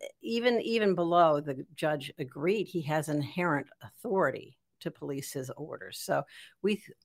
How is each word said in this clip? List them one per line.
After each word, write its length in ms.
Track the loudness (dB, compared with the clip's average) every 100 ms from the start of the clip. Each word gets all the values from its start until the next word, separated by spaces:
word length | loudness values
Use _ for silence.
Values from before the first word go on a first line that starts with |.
| -10 -10
even, 400 | -4 0 2 2
even 340 | 2 2 4
below, 460 | 2 4 6 6 6
the 240 | 0 -6 -10
judge 380 | -4 -2 -2 -4 -10
agreed 500 | -10 -2 0 0 -2
he 140 | -4
has 260 | 0 0 0
inherent 600 | -2 -2 0 0 0 -2 _
authority 760 | -20 -12 -2 2 2 0 -10 -20 _ _
to 60 | -10
police 420 | -8 -8 -6 -6
his 180 | -8 -8 -10
orders. 420 | -12 -12 -12 -10
So 240 | -2 -2 -2 -10 -20 _
we 140 | -2 -2
th-, 200 | -6 -10